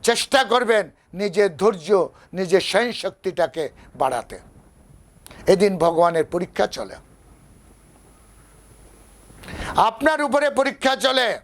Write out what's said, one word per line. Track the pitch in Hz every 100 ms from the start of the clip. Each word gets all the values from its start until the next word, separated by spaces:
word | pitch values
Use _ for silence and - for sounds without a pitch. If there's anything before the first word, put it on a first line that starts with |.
চেষ্টা | - 233 - 262
করবেন | 254 233 220 220 170 _ _
নিজের | 170 208 175 202 147
ধৈর্য, | 202 190 151 202 156 - -
নিজের | 175 190 185
সহনশক্তিটাকে | - 190 240 - 190 - 190 165 160 165 143 - -
বাড়াতে। | - 135 123 - 92 - - _ _ _ - _ _ - - -
এদিন | 185 202 185
ভগবানের | 170 165 170 165
পরীক্ষা | 156 175 185 - -
চলে, | - 101 - - _ _ - _ - _ _ _ _ _ _ _ - _ - - - - - - - - - - - - -
আপনার | 208 220 294 311
উপরে | 294 262 285
পরীক্ষা | 233 269 - 269 262
চলে | 247 262 240 156